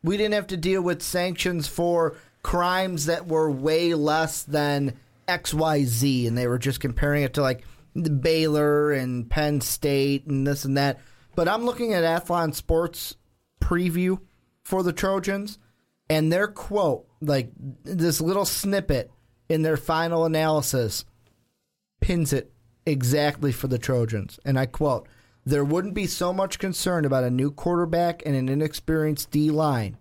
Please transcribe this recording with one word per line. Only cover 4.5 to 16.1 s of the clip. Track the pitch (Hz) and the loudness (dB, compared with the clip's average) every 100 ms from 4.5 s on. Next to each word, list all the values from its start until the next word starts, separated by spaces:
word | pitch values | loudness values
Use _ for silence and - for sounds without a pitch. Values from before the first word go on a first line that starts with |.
| 147 147 143 139 120 _ _ - | 0 2 0 -2 -4 _ _ -4
X | 175 - | -4 -2
Y | 151 160 151 135 | 0 2 2 2
Z." | 113 139 127 120 | 2 2 2 0
And | 117 | 0
they | 123 | 0
were | 120 | 0
just | 127 131 | -2 -4
comparing | 139 120 143 147 | -4 0 2 2
it | 139 147 | 0 0
to, | |
like, | 135 123 - - - - | 0 -2 -8 -20 -10 -4
the | 160 | 0
Baylor | 139 160 160 160 151 147 147 147 | 0 2 2 2 2 4 4 2
and | 139 127 123 120 | 0 -2 -4 -2
Penn | - 151 147 | 0 2 0
State | - - 147 139 139 139 147 | -2 -2 0 2 2 0 -2
and | 135 139 | 0 0
this | 143 | -2
and | 135 135 | -2 0
that. | 143 131 - - _ | 0 -2 -10 -20 _
But | - 170 | 0 0
I'm | 214 240 | 0 -2
looking | 247 233 | -2 -2
at | 190 | 2
Athlon | 165 170 175 175 165 | 2 0 0 0 0
Sports | 147 - 165 170 - - - _ _ _ _ | -4 0 0 0 -4 -12 -14 _ _ _ _
preview | - 175 180 165 180 190 - _ _ _ | 0 2 0 0 0 -2 -8 _ _ _
for | - 185 | -4 -2
the | 180 | -2
Trojans, | 175 190 196 190 196 208 - _ _ _ _ | -2 -2 0 -2 -6 -8 -14 _ _ _ _
and | _ | _